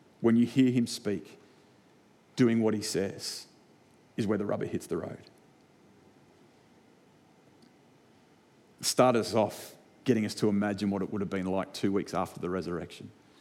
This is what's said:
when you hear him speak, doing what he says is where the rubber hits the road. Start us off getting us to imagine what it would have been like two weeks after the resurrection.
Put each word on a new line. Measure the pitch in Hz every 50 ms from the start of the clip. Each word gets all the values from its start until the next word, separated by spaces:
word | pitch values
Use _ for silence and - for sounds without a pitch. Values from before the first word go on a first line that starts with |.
| _ _ _ -
when | - 117 117
you | 117 120
hear | 120 - 135 131 127
him | 123 127 117 -
speak, | - - - 104 101 82 - - - - - - - - _ _ _ _ _ _ _ _ _ _ _ _ _ _ -
doing | - 127 113 117 113
what | 110 110 107
he | 104
says | 101 - - 90 98 98 - 98 - - - - - - _ _ _ _ _ _ _ _ _ _ _ _ -
is | - 110
where | 98 107 98
the | 104
rubber | 101 - - -
hits | - - 85 - -
the | 85
road. | 82 - - - - - - - - _ - _ _ _ _ _ _ _ - _ _ _ - _ - _ _ _ _ - _ _ _ _ _ _ _ _ _ _ _ _ _ _ _ _ _ _ _ _ - _ _ _ _ _ _ _ _ _ _ _ _ _ _ _ _ _ _ _ _ _ _ _ _ - -
Start | - - - - 123 127 117
us | 113 101 - 110
off | 110 104 104 - - - - - - - _ - -
getting | - 131 120 110 107
us | 104 -
to | - 113 107
imagine | 101 101 104 104 101 95 104 101
what | 98 98
it | 95 -
would | 110 101
have | 98 -
been | 98 98 92
like | 92 95 95 - -
two | - - - 98
weeks | 98 98 80 -
after | - 87 90 - - -
the | - 87
resurrection. | 92 92 80 87 87 82 80 - - - 104 104 - _ _ _ _ -